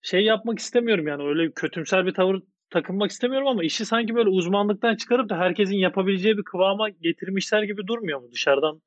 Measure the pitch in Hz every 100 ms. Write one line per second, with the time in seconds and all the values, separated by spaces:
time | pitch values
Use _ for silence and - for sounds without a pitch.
0 | - 180 214 220 226 220 - 247 233 202
1 | 151 143 143 151 165 - 156 170 151 185
2 | 180 190 185 190 - _ _ 175 - 190
3 | 202 - 247 269 277 233 160 - 214 226
4 | 226 233 214 185 170 202 208 202 233 226
5 | - 247 220 175 180 196 190 202 185 196
6 | 185 190 208 208 - 180 190 202 214 170
7 | 165 165 180 196 - 214 208 202 190 233
8 | 196 139 123 123 147 139 156 156